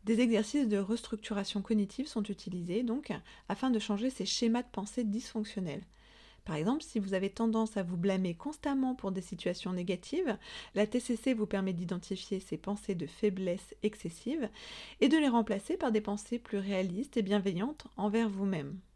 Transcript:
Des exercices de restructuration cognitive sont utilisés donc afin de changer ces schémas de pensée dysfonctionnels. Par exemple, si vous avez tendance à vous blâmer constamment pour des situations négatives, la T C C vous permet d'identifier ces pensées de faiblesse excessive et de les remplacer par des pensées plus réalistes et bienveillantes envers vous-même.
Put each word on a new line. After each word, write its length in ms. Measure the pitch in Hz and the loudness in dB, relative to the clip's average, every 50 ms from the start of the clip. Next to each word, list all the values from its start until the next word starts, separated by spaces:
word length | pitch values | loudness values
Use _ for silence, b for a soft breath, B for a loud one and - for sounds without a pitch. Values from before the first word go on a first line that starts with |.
| - | 2
Des 160 | 208 226 220 | 2 4 6
exercices 480 | 254 233 226 202 214 - - 294 277 220 | 6 6 6 4 2 2 2 2 2 4
de 100 | 208 202 | 2 2
restructuration 800 | 196 190 226 233 - - 226 208 - - 220 202 196 - - 202 | 2 0 -2 -4 -2 -6 -8 -6 -4 -4 -4 -2 -2 -2 -2 -4
cognitive 460 | 196 - 226 214 202 196 - - 269 | 0 2 2 2 2 0 -2 -6 -6
sont 160 | 302 - 226 | -4 -2 -4
utilisés 600 | 208 - 202 - - 190 180 180 170 175 175 220 | -2 -2 -4 -8 -6 -6 -6 -4 -4 0 0 0
donc 300 | 254 226 220 277 302 - 208 147 B B B B B B | 0 0 -2 -4 -4 -4 -6 -6 B B B B B B
afin 220 | 196 - - 262 | -4 0 2 2
de 80 | 247 214 | 2 2
changer 300 | 208 - 208 202 226 262 | 2 0 0 0 0 -2
ces 160 | 254 - 185 | -2 -2 -2
schémas 380 | 196 - - 240 226 226 240 | -2 0 2 2 4 4 2
de 60 | 247 - | 0 -2
pensée 340 | - - 202 208 - - 240 | -6 -6 -6 -4 -4 -2 0
dysfonctionnels. 800 | 214 202 226 262 - - 220 214 214 - 202 190 170 139 - - - B B B B B B B B B B - - | 0 0 -2 -4 -4 -4 -4 -4 -4 -4 -4 -4 -4 -4 -6 -10 -14 B B B B B B B B B B -8 -4
Par 80 | 156 | -2
exemple, 260 | 151 156 202 262 311 | 0 2 2 2 0
si 160 | - - - 226 | -2 -2 -4 -2
vous 140 | 196 190 | -2 0
avez 160 | 196 190 190 196 | 0 0 0 -2
tendance 480 | 196 - 226 226 220 220 220 220 - | 0 0 0 2 4 2 2 2 0
à 60 | 208 | -2
vous 160 | 185 170 185 170 | -2 -2 -2 0
blâmer 360 | 170 196 190 190 190 180 170 | 2 2 2 2 2 0 -2
constamment 600 | - - 285 311 - - 294 277 269 262 254 254 | -4 -6 -8 -8 -4 -2 0 2 2 2 0 0
pour 180 | 254 - 196 | -2 -4 -4
des 80 | 190 190 | -4 -4
situations 540 | 180 - - 175 - 185 180 - - 190 185 | -4 -6 -10 -4 -2 -2 -2 -2 -4 -4 -2
négatives, 640 | 180 180 180 185 175 - - - 339 381 285 196 - B B B B B B - | -2 0 -2 -2 -4 -4 -4 -2 0 0 0 -2 -2 B B B B B B 2
la 120 | 196 208 | 2 2
T 120 | 214 214 247 | 4 2 -2
C 160 | 240 - 240 | 0 0 -2
C 200 | 220 - 269 254 | 0 2 0 2
vous 100 | 220 214 | 2 0
permet 300 | - - 196 190 190 185 | 0 0 0 0 0 0
d'identifier 680 | 170 185 170 190 180 - - 196 185 - - 202 190 | -2 -2 -2 -2 -4 -4 -4 -6 -6 -4 -4 -6 -6
ces 160 | 190 - - | -4 -6 -8
pensées 380 | 160 - - 208 208 - - 196 | -6 -4 -4 -4 -4 -2 -4 -2
de 100 | 170 165 | -2 -2
faiblesse 680 | - - - - 208 185 190 190 180 175 196 - - - - | -6 -4 2 2 2 2 2 0 0 -2 -2 -6 -14 -12 -2
excessive 680 | - 214 214 - - 170 165 - - 233 285 330 254 - B B B B B B B B B B | -2 -2 -2 -2 -8 -8 -8 -6 -4 -4 -2 0 -2 -4 B B B B B B B B B B
et 60 | 262 277 | 6 8
de 100 | 302 320 | 8 8
les 100 | 302 277 | 6 6
remplacer 480 | 233 233 220 220 208 202 - - 330 | 6 4 4 4 0 -2 0 -4 -4
par 160 | - 330 254 | 0 0 2
des 80 | 214 214 | 2 2
pensées 380 | 208 202 208 208 - - 240 233 | 2 0 -4 -4 -4 -4 -6 -6
plus 180 | - - - | -4 -2 -4
réalistes 640 | 202 196 196 202 185 190 185 175 190 277 - - 240 | -2 0 0 0 0 0 0 0 -4 -6 -2 0 0
et 40 | |
bienveillantes 640 | 208 180 208 208 185 202 180 170 202 269 311 - - - - - | 2 4 2 4 4 2 0 0 -2 -2 -4 -8 -14 -16 -6 -2
envers 320 | 202 214 202 226 233 220 | -2 2 2 2 2 2
vous-même. 480 | 196 190 196 196 190 160 139 139 151 185 - _ _ | 0 0 0 0 0 0 -2 -4 -8 -10 -14 _ _